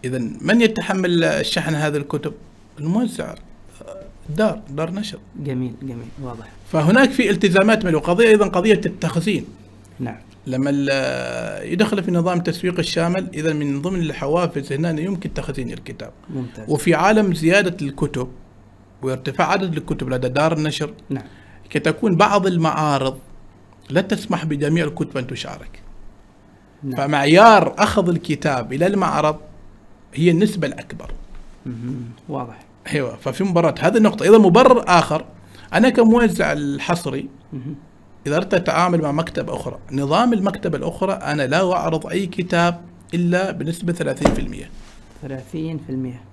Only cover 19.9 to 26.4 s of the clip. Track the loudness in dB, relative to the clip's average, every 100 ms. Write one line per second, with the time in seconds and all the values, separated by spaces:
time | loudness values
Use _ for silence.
19.9 | -6 -4 -2 0 2 2 2 -2 -2 -8
20.9 | -8 -10 -10 -10 -20 -20 -20 -6 -2 -2
21.9 | 0 2 4 4 4 2 2 0 0 0
22.9 | 0 0 -4 -16 -20 -20 -20 -20 -20 -2
23.9 | -2 0 -4 -2 -4 -2 -2 0 0 0
24.9 | -4 -6 -6 -8 -10 -10 -12 -16 -18 -20
25.9 | -18 -20 -20 -20 -20